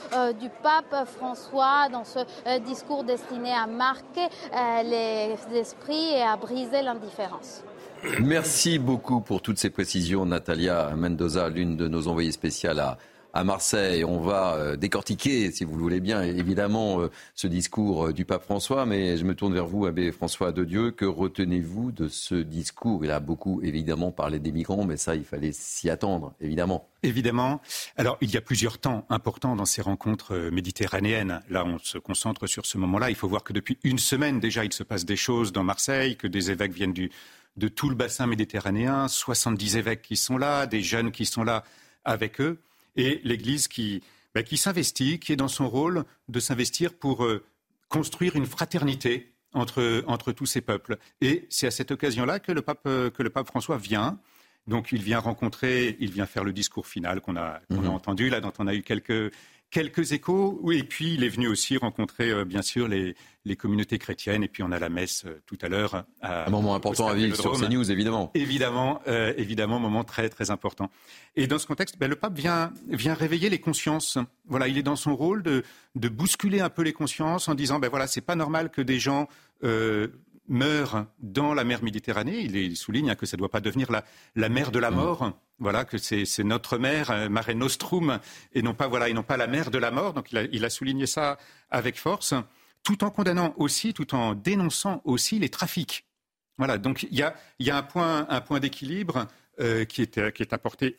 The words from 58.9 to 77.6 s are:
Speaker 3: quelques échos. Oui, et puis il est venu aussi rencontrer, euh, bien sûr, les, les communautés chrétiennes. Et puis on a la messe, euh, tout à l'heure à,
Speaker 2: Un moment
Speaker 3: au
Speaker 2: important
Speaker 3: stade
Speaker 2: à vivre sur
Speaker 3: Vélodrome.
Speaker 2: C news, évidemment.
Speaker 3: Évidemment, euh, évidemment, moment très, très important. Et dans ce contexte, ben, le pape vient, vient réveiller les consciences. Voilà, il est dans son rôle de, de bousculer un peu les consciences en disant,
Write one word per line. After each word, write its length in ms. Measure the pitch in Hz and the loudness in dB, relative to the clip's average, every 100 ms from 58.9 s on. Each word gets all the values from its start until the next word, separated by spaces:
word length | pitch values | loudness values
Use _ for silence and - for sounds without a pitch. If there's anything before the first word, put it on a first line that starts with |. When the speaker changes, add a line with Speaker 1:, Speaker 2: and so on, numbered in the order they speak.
| 107 - 110 107 - - - _ | -4 -2 -2 -2 -8 -20 -20 _
Speaker 3:
quelques 420 | 165 156 - 147 | -2 -2 -2 0
échos. 460 | 143 - 185 196 202 | -2 2 2 2 0
Oui, 160 | 170 160 | 0 0
et 60 | |
puis 300 | - - 160 | 0 -4 -2
il 80 | 165 | 2
est 60 | 123 | 0
venu 180 | 98 120 | 2 0
aussi 300 | 104 - 131 | 2 2 0
rencontrer, 540 | 117 - 107 - 117 | 0 -2 -4 0 2
euh, 140 | 104 | 2
bien 160 | 95 98 | 0 -2
sûr, 280 | - 123 120 | 0 0 0
les, 260 | 98 92 - - _ | 0 -2 -6 -18 _
les 120 | 104 98 | -6 -2
communautés 420 | 104 104 98 107 | 0 0 0 -4
chrétiennes. 440 | - - - 107 | -6 -6 -2 0
Et 60 | 101 | -2
puis 140 | - | -4
on 100 | 90 | -4
a 60 | 87 | -2
la 100 | 87 | -2
messe, 360 | 87 92 - 92 | -2 -2 -4 -8
euh, 140 | 78 - | -16 -14
tout 100 | 95 | -8
à 60 | 87 | -2
l'heure 360 | 98 104 92 - _ | 0 0 -4 -8 _
à, 260 | 98 87 82 | -6 -4 0
Speaker 2:
Un 40 | |
moment 220 | 104 104 | 2 2
Speaker 3:
au 20 | |
Speaker 2:
important 300 | 98 104 104 | 2 0 0
Speaker 3:
stade 120 | 110 104 | 2 2
Speaker 2:
à 20 | |
vivre 180 | 110 87 | 2 2
sur 160 | 101 | 0
Speaker 3:
Vélodrome. 180 | 131 110 | 0 2
Speaker 2:
C 60 | 127 | 2
news, 140 | 104 | 2
évidemment. 400 | 98 107 113 87 | 2 2 0 0
Speaker 3:
Évidemment, 640 | 151 143 135 127 123 131 147 135 | 0 0 0 0 2 0 0 0
euh, 260 | 117 110 - | 2 2 0
évidemment, 420 | 104 110 107 120 | -2 0 2 2
moment 260 | 113 110 | 2 0
très, 240 | 113 - 113 | 0 -2 -2
très 220 | - 104 | -2 -4
important. 400 | 104 101 - 98 - - - - - | -2 -4 -4 -8 -8 -20 -20 -6 -2
Et 100 | 131 | 0
dans 120 | 147 | 0
ce 80 | - | -2
contexte, 320 | 143 196 - | -2 -4 -2
ben, 100 | 139 | -2
le 80 | 147 | 0
pape 200 | 214 160 | -4 -2
vient, 360 | 175 170 165 - - | 0 2 0 -6 -6
vient 260 | 135 131 | 0 0
réveiller 340 | 160 160 170 202 | 2 0 2 2
les 120 | 220 | 2
consciences. 580 | - 151 156 151 - 135 123 _ - | 0 0 0 0 0 -2 -4 _ -4
Voilà, 220 | 127 131 | 0 2
il 80 | 135 | 2
est 60 | |
dans 140 | 139 143 | 0 0
son 200 | 151 135 | 0 2
rôle 260 | 160 214 | 2 0
de, 200 | 170 135 - - _ | 2 2 0 -14 _
de 140 | 127 120 | -4 -2
bousculer 520 | 113 190 - 202 196 | 0 0 2 2 2
un 100 | 175 | 2
peu 120 | - | 2
les 100 | 160 | -2
consciences 560 | 151 147 - 156 175 - | 0 -2 0 0 0 0
en 60 | |
disant, 240 | 143 | 0